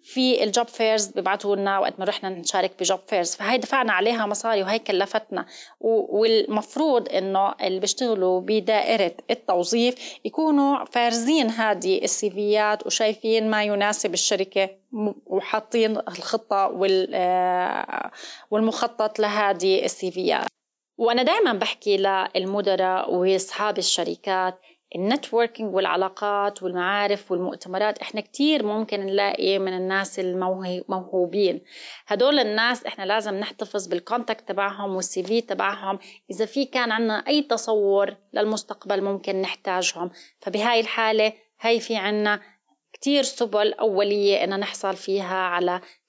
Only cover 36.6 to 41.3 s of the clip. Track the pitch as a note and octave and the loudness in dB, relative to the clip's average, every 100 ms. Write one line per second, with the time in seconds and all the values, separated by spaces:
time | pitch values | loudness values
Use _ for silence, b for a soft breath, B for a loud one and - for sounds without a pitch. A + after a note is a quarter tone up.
36.6 | C4+ C4 A#3 A3 A3+ G#3+ - D4 D4 A3+ | -2 0 0 0 0 -2 0 0 2 -2
37.6 | - G#3+ G3 G3 G3+ - _ G#3 G#3+ G#3+ | 2 2 4 4 2 -4 _ -2 0 -2
38.6 | - G3+ G3+ G3 G3 G3 G3 F#3+ F#3 - | -6 -10 -4 -2 -2 -4 -4 -2 -2 -4
39.6 | G3 F#3 F3+ E3+ F3+ B B B G3 G3+ | -4 -2 -2 -4 -8 B B B -6 -2
40.6 | A#3 A3+ A3+ - A3 A3 A3 | 2 2 0 0 2 2 2